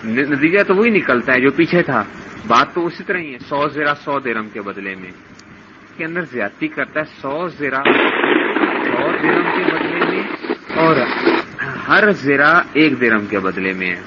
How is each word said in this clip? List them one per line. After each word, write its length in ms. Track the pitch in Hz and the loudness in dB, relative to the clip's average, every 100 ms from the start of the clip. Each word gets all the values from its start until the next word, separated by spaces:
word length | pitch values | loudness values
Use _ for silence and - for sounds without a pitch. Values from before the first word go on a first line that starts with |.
ن-، 280 | 110 117 147 | -2 0 0
نتیجہ 320 | 143 156 196 202 | 2 2 2 2
تو 80 | 190 | 4
وہی 140 | 233 | 4
نکلتا 440 | 202 143 123 113 | 2 2 0 2
ہے 80 | 127 | 2
جو 100 | 135 | 2
پیچھے 300 | 139 165 175 | 2 2 2
تھا، 200 | 165 123 101 - - - 110 | 2 0 -2 -10 -16 -14 2
بات 260 | 117 143 | 2 4
تو 120 | - 170 | 0 -4
اسی 180 | - | -6
طرح 140 | 185 180 | -6 -4
ہی 160 | 156 | -4
ہے، 60 | 123 - | -12 -6
سو 180 | 143 147 | -2 -2
زرہ 240 | 135 147 147 | 0 -2 -2
سو 160 | - 139 | -2 -4
درہم 280 | 127 113 107 | -2 -4 -6
کے 120 | 107 | -8
بدلے 320 | 98 95 98 95 | -8 -8 -10 -10
میں، 140 | 92 | -14
اس 840 | 92 - - - - - - - - | -18 -20 -20 -20 -20 -20 -20 -20 -10
کے 60 | 165 | -6
اندر 180 | 170 160 | -6 -6
زیادتی 360 | 123 101 - 156 | -4 -6 -4 -6
کرتا 320 | 151 131 151 | -4 -4 -4
ہے، 60 | 151 - | -6 -8
سو 260 | 139 147 180 139 | -8 -6 -6 -4
زرہ 220 | 143 131 139 135 - - - - - - - - - | -4 0 2 2 2 0 0 2 0 -2 -2 -2 -2
سو 220 | 117 - - | -2 -2 0
درہم 240 | 160 175 - 180 | 0 0 0 0
کے 80 | 175 | -2
بدلے 280 | 160 - 175 175 | -2 -4 -2 -2
میں 180 | 185 202 - - - - 156 | -2 -6 -10 -8 -8 -6 2
اور 180 | 160 151 113 - 113 - - - - - - | 4 4 0 0 0 0 -4 -10 -10 -8 2
ہر 240 | 170 214 165 | 4 4 2
زرہ 320 | 131 139 147 170 - | 2 4 6 4 2
ایک 280 | 139 156 127 | 2 4 4
درہم 240 | 120 110 101 | 2 2 0
کے 140 | 101 | -2
بدلے 340 | 95 92 95 | -2 -2 -4
میں 160 | 95 92 | -2 -4
ہے 120 | 90 | -6